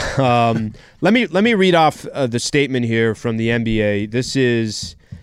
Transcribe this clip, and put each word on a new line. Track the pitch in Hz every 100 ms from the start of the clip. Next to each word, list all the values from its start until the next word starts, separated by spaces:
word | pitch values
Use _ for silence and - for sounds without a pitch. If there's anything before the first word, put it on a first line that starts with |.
| - -
Um, | 131 120 117 113 110 - - -
let | 170
me, | 233 202
let | 170
me | 226
read | 220 185 170
off, | 156 - -
uh, | - 131
the | 120
statement | - 147 139 131 120
here | 113 113 107
from | 120 113
the | 113
N | 120
B | 113 110
A. | 104 104 104
This | 117 131 135
is, | 127 117 113 104 - - _ -